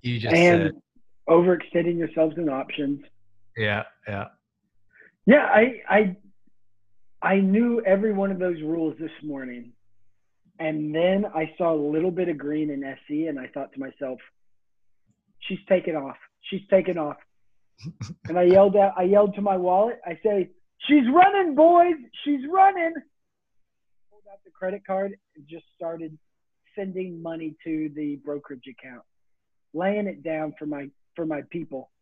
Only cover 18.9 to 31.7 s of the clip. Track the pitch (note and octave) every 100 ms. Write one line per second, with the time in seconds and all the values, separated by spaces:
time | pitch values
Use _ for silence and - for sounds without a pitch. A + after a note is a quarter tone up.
18.9 | F#3 F#3 G3+ G#3 G3+ G3+ F#3+ F3+ F#3 A3+
19.9 | A#3 F3 D#3+ G#3+ G3+ F3+ _ _ _ -
20.9 | D4 A#3 D4+ F#4+ G4+ F4+ C4+ E4 F4 F4
21.9 | D#4+ A#3 - C#4+ C#4+ C#4 F#4 G4 F#4+ E4
22.9 | E4 _ _ _ _ _ _ _ _ _
23.9 | _ _ G#3 G#3 G3 F#3 _ F#3 G3+ G3
24.9 | F#3+ G3 G3 _ - C#3+ E3 _ _ E3
25.9 | E3 D#3+ D#3 _ _ _ _ _ - F#3+
26.9 | F#3 F#3 E3+ E3 E3 D#3+ D#3 E3 D#3 D#3
27.9 | D3 D3 C#3+ C#3+ D3 - C3+ C3+ B2 C3+
28.9 | B2 _ _ _ _ _ _ _ D3+ F#3
29.9 | G#3 G3+ D3 D#3 D#3 D#3 D3 D3+ C#3+ C#3
30.9 | _ _ - D#3+ D3 - F3 D3+